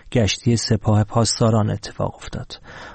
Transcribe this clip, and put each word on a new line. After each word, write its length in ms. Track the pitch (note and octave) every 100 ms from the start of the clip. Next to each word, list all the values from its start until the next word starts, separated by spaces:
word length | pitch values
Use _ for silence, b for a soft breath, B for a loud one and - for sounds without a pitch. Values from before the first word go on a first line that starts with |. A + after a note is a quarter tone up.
| B
کشتی 440 | B2+ G2+ - B2 A#2
سپاه 480 | - A2 - G#2
پاسداران 680 | G#2 A#2+ A2 - A2+ A2 G#2+
اتفاق 440 | G2+ - - F#2+
افتاد. 460 | - - - - - B B B